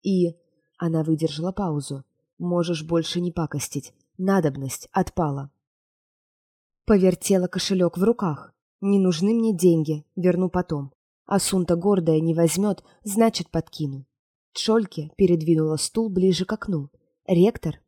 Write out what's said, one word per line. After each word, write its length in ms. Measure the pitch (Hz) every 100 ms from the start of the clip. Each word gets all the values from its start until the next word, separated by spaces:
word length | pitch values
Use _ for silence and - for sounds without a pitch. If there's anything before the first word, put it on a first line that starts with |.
И», 340 | 196 190 175 170 _ _ _ _
она 260 | 170 160
выдержала 500 | 156 156 160 147 175
паузу, 520 | 190 190 147 139 135 - _ _ _
«можешь 460 | 175 175 170 165
больше 360 | 156 165 160 175
не 120 | 175
пакостить. 640 | 170 156 147 - 139 - _ _ -
Надобность 720 | 185 196 156 135 135 - -
отпала». 580 | 190 180 - 156 139 143 _ _ _ _ _ _ _ _ _ _ _ _ _
Повертела 640 | - 202 185 175 - 190 180
кошелек 500 | 185 - 196 175 175
в 60 |
руках. 520 | 208 233 185 147 - _ _ _
«Не 180 | 196 202
нужны 360 | 185 160 196
мне 200 | 233 226
деньги, 500 | 180 180 165 156 151 - -
верну 320 | 180 175 185
потом. 440 | 180 170 151 139 _ _ _ -
Асунта 500 | 196 - 185 175 170
гордая 440 | 190 196 165 156
не 140 | 165
возьмет, 500 | 160 165 180 208 185 _ _
значит, 460 | 208 196 226 - 170
подкину». 560 | 165 - - 147 135 135 _ _ _ _
Чольке 580 | - - 220 202 - 151 -
передвинула 600 | 185 170 156 160 156 156
стул 320 | - 226 226
ближе 360 | 185 185 165
к 80 | 185
окну. 380 | 214 226 165 143 _ _ _ -
Ректор 540 | 175 196 - 160 -